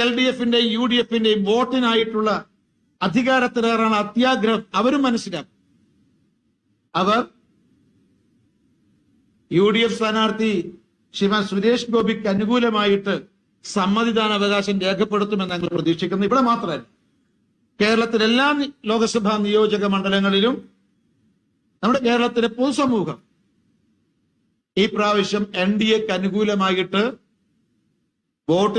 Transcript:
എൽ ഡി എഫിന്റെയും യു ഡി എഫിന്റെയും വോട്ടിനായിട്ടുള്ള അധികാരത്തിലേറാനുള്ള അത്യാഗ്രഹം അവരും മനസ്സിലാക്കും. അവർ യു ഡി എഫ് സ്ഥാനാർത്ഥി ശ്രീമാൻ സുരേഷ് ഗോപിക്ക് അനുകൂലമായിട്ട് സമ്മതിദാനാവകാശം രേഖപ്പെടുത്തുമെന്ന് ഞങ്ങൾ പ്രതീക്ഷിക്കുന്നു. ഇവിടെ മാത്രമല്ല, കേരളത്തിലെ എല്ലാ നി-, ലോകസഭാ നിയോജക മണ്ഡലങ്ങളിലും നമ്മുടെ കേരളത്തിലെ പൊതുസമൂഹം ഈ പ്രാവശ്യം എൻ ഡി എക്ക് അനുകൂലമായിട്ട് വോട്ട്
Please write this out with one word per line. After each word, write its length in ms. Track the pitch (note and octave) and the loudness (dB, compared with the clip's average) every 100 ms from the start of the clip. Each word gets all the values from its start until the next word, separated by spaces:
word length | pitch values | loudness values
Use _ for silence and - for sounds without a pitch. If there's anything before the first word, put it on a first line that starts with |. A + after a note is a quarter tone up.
എൽ 80 | A#3+ A#3+ | 2 2
ഡി 80 | B3+ | 0
എഫിന്റെയും 380 | B3 A#3 A#3 A#3 A3 | 0 0 2 2 0
യു 80 | B3 | 0
ഡി 60 | A#3+ | 0
എഫിന്റെയും 360 | A#3 A#3 A3 G#3+ G3 | 0 0 2 2 2
വോട്ടിനായിട്ടുള്ള 800 | A3+ A#3+ B3+ A#3+ A3+ A3+ A3 G#3+ F#3 - _ _ _ _ _ F#3+ | 0 0 0 0 0 0 -2 -2 -2 -6 _ _ _ _ _ -2
അധികാരത്തിലേറാനുള്ള 920 | E3+ B3+ C4 B3 B3 A3+ A3+ A3+ G#3 | 0 2 2 0 0 0 0 2 0
അത്യാഗ്രഹം 560 | G#3 A#3 B3+ C4 G#3+ A3 - F#3+ | -2 0 0 2 0 0 -2 -2
അവരും 240 | A#3+ C#4+ C4 | 0 2 0
മനസ്സിലാക്കും. 480 | A#3 - E3+ - _ _ _ _ _ _ _ _ _ _ _ _ _ _ | -2 -4 -10 -12 _ _ _ _ _ _ _ _ _ _ _ _ _ _
അവർ 260 | E3+ F#3+ A3 - _ _ _ _ _ _ _ _ _ _ _ _ _ _ _ _ _ _ _ _ _ _ | -2 0 0 -2 _ _ _ _ _ _ _ _ _ _ _ _ _ _ _ _ _ _ _ _ _ _
യു 160 | D#3+ G3+ | 0 2
ഡി 60 | A3 A3+ | 2 0
എഫ് 100 | - | 0
സ്ഥാനാർത്ഥി 540 | A3 A3 A3 G#3 A3 F#3+ - - _ _ _ - | -2 0 0 0 -2 -2 -4 -12 _ _ _ -4
ശ്രീമാൻ 260 | G3 G#3+ G3+ | 0 0 -2
സുരേഷ് 400 | G#3+ G#3+ A#3+ - | 0 0 0 0
ഗോപിക്ക് 340 | A#3 A3 A3 G#3+ | 0 0 -2 -2
അനുകൂലമായിട്ട് 840 | G3 G#3+ B3 A#3 G#3+ G#3 G3 G3 F3+ - _ _ _ - | -2 0 0 0 2 2 2 0 -6 -8 _ _ _ -8
സമ്മതിദാനാവകാശം 1000 | G#3 F#3+ G#3+ A#3 A3+ G#3+ G#3 G3+ G3+ G3+ G3 | -2 0 0 0 0 0 0 0 0 -2 -2
രേഖപ്പെടുത്തുമെന്ന് 680 | F#3 F#3+ G#3+ G#3 G#3 G3+ F#3 | -2 -2 -2 -2 -2 -2 -4
ഞങ്ങൾ 140 | F3 E3+ | -4 -4
പ്രതീക്ഷിക്കുന്നു. 500 | E3+ D#3+ E3 F3+ G3 G3 | -2 -2 -2 -2 -2 0
ഇവിടെ 140 | C4 A#3+ | 2 2
മാത്രമല്ല, 360 | A#3 F3+ C#3 - _ _ _ _ _ _ _ _ - | 0 -4 -8 -10 _ _ _ _ _ _ _ _ -2
കേരളത്തിലെ 440 | G#3 A3+ A3+ A3+ A3 | 0 2 0 0 2
എല്ലാ 160 | A#3+ C#4 D4 | 2 2 0
നി-, 140 | C#4+ - G#3+ | -4 -6 -4
ലോകസഭാ 440 | A3+ A3 A#3 G3+ G#3+ | 0 0 0 0 0
നിയോജക 400 | G3+ G#3 G#3+ G3+ G3+ | 2 2 2 2 0
മണ്ഡലങ്ങളിലും 600 | G3 G3 G3 G3 G3 A3+ - - _ _ _ _ _ _ _ _ _ _ _ | 0 0 0 2 2 2 0 -8 _ _ _ _ _ _ _ _ _ _ _
നമ്മുടെ 180 | G3+ C4+ A#3+ | -2 0 2
കേരളത്തിലെ 420 | A#3+ A#3+ A#3+ A3+ A#3 | 2 0 0 -2 0
പൊതുസമൂഹം 600 | C4 C4+ C4+ A3+ D#3 B2 _ _ _ _ _ _ _ _ _ _ _ _ _ _ _ - | -2 0 0 0 -2 -8 _ _ _ _ _ _ _ _ _ _ _ _ _ _ _ -2
ഈ 40 | G3 | -2
പ്രാവശ്യം 500 | G3+ G#3 G#3 G3 G3+ G3+ F3+ | 0 0 0 -2 -4 -4 -2
എൻ 60 | F#3+ G#3+ | -2 0
ഡി 80 | A3 A3 | 0 0
എക്ക് 160 | G#3+ F#3 | 0 -4
അനുകൂലമായിട്ട് 840 | F#3+ G3+ G#3 G3+ F#3+ F#3 F#3 F#3+ A#3 - _ _ _ _ _ _ _ _ _ _ _ _ - | -2 0 0 0 0 0 -2 -2 -2 -4 _ _ _ _ _ _ _ _ _ _ _ _ -2
വോട്ട് 280 | F3 G3+ | 0 2